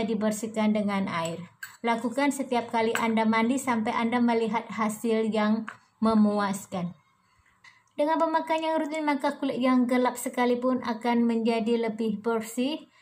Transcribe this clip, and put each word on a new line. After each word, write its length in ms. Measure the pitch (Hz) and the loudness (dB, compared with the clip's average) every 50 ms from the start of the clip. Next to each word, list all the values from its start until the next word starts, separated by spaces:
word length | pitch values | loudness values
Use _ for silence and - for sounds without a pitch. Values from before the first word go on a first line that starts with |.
| 220 | 0
dibersihkan 640 | 208 226 196 214 214 214 - 226 214 - 214 220 214 | 0 0 0 0 0 0 -2 -4 -6 -2 0 2 2
dengan 400 | 208 214 202 202 202 196 196 - | 2 2 0 0 0 -2 -2 -2
air. 320 | 170 165 165 165 165 170 175 - - _ - - - - - | -2 -4 -4 -4 -6 -8 -12 -16 -18 _ -18 -18 -12 -4 -2
Lakukan 480 | 233 233 226 247 240 233 277 285 285 | -2 0 0 -2 -2 0 0 0 2
setiap 400 | 277 277 262 - 240 233 226 - | 0 0 -2 -2 -2 -2 -2 0
kali 240 | - 226 220 226 226 | 0 0 0 0 0
Anda 320 | - 233 226 220 220 220 | 0 0 0 2 2 2
mandi 320 | 220 220 226 226 233 277 262 | 4 4 4 2 2 0 0
sampai 320 | - 269 240 226 214 240 | -2 -2 -2 -2 -2 -2
Anda 320 | 233 233 233 226 240 247 240 | -2 -2 0 0 0 2 2
melihat 480 | 240 233 226 226 214 226 226 - - | 2 2 2 0 0 -2 -4 -4 -6
hasil 560 | 196 220 226 214 214 - - 226 220 220 226 | -4 -4 -2 -2 -2 -2 -2 0 0 0 0
yang 400 | 214 202 214 214 214 220 226 220 - - - _ _ _ - | 0 0 0 2 2 2 0 -2 -6 -12 -18 _ _ _ -2
memuaskan. 960 | 214 220 226 214 208 208 208 208 202 196 196 196 - - - 180 175 175 - - _ _ _ _ _ _ _ _ _ _ _ _ - - - _ _ _ _ - | 0 2 4 4 4 4 4 2 0 -2 -2 -4 -8 -8 -6 -6 -6 -6 -8 -12 _ _ _ _ _ _ _ _ _ _ _ _ -20 -20 -20 _ _ _ _ 0
Dengan 160 | 294 302 320 | 2 2 2
pemakaian 480 | 320 330 320 320 320 320 320 320 320 320 | 2 2 2 2 0 0 0 -2 -2 0
yang 160 | 320 320 320 | 0 0 0
rutin, 240 | 311 294 311 320 302 | -2 -2 -4 -2 -2
maka 320 | 294 285 269 - 285 285 | -2 0 0 0 -2 -2
kulit 240 | - 285 269 - - | -2 -4 -4 -2 0
yang 320 | 254 254 254 254 247 247 | 2 2 4 4 4 4
gelap 240 | 254 247 254 247 240 | 2 2 2 0 0
sekalipun 640 | - - 262 - 254 247 247 247 240 247 262 254 233 - | -4 -6 -6 -2 0 2 2 2 2 0 0 0 0 -2
akan 400 | 233 226 220 - 240 233 233 233 | -4 -4 -2 -2 0 2 2 2
menjadi 640 | 233 226 226 220 240 226 226 214 233 233 233 226 220 | 2 2 2 0 0 0 0 0 0 0 0 0 -2
lebih 320 | 220 - 226 220 202 - - | -2 -2 -2 -2 -2 -2 -2
bersih, 640 | 233 226 220 220 - - 247 247 277 330 - - - _ _ | -2 -2 -2 -2 -4 -4 -2 -2 -2 -2 -6 -10 -14 _ _